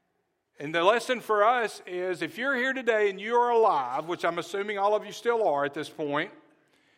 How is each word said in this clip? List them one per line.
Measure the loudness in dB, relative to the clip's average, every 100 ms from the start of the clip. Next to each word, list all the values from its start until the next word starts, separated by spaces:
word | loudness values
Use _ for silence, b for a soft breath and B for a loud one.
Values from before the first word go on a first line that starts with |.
| _ _ _ _ _ -14
And | -4
the | 2
lesson | 4 4 0 -4
for | 0 4
us | 4 4 0 -6 -10
is, | -6 -4 -4
if | -6 -4
you're | -4 0
here | -2
today | -2 0 2 2
and | 0
you | 0
are | 2 4
alive, | 4 4 2 0 -4 -4
which | -2
I'm | -2 -2
assuming | -6 -6 -4 0
all | 2
of | 2
you | -2
still | -6 -2 0 2
are | 0
at | -2
this | -4 -10
point, | -8 -4 -2 -4 -10 _ _ b b b